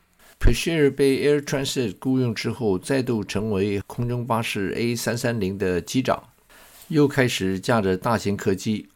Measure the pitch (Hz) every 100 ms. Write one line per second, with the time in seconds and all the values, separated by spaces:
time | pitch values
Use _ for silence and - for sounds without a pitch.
0 | _ _ - - - - - 165 139 135
1 | 139 135 147 147 143 135 139 139 113 -
2 | 131 131 120 110 120 110 110 92 - 135
3 | 123 113 95 101 110 98 101 101 - -
4 | 120 123 120 113 117 107 92 - 117 117
5 | 120 110 120 117 95 98 95 87 - 127
6 | 127 - - _ _ - - - - 156
7 | 139 139 123 - 95 95 110 117 95 92
8 | 120 107 104 101 107 95 113 104 -